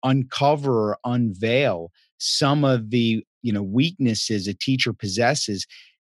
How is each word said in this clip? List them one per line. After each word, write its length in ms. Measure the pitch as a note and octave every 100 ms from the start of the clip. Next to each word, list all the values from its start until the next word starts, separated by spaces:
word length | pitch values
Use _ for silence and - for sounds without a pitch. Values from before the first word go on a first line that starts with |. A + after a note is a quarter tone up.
uncover 680 | C3 C3+ B2+ - C#3 D3+ C#3
or 260 | A#2 G#2 G#2
unveil 880 | A#2+ B2 A#2 F#2 A2 B2 C#3 F2+ E2+ _ _ -
some 480 | - - C#3+ D3
of 240 | C#3 B2+ G#2+
the, 340 | B2 A2+ A2 - _
you 100 | A#2+
know, 100 | G#2
weaknesses 840 | G2 A2 D#3+ F#3 C3 G#2+ - G#2+ F#2+
a 60 |
teacher 400 | F#2 - C3 A#2+
possesses 720 | G#2 G#2 F#2 A#2+ D3 - F#2+ - - - _